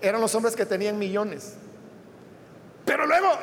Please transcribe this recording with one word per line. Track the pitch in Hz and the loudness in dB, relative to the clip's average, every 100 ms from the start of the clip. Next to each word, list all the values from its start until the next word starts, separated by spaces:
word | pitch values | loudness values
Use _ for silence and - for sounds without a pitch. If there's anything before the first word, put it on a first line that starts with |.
Eran | 196 220 | 0 2
los | 220 | 2
hombres | 220 226 | 2 0
que | 226 196 | 0 -2
tenían | 190 208 208 | 0 -2 -2
millones. | 196 202 214 143 - - - - - - - - - - - - - - | -2 -2 -4 -6 -14 -18 -20 -20 -20 -20 -20 -20 -20 -20 -20 -20 -20 -8
Pero | - 277 302 | -2 0 4
luego | 339 381 294 | 4 4 2